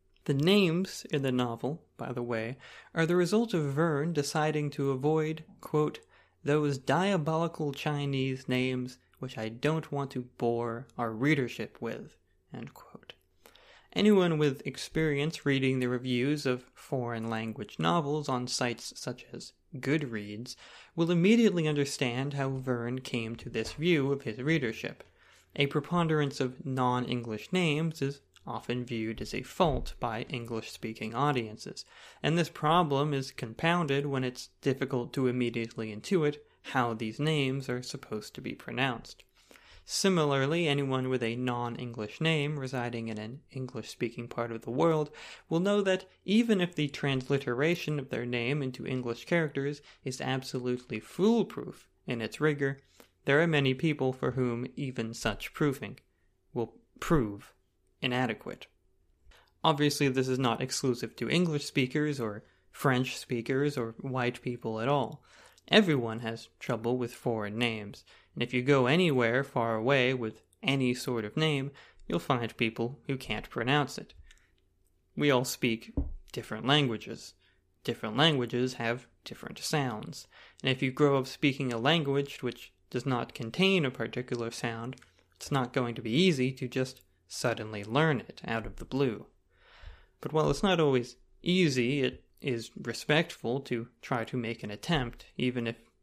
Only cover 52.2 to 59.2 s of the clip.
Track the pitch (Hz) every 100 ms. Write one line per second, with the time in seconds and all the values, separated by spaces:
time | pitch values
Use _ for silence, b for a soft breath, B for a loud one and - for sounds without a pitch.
52.2 | 113 - 151 143 139 135 b b b _
53.2 | - 143 170 151 135 131 160 147 131 127
54.2 | 131 123 127 117 127 - 139 127 113 113
55.2 | 110 104 - - 147 131 101 - _ _
56.2 | _ _ _ 123 113 - _ - - 160
57.2 | 107 101 - _ _ _ _ _ 131 123
58.2 | 123 107 - - - _ _ _ _ _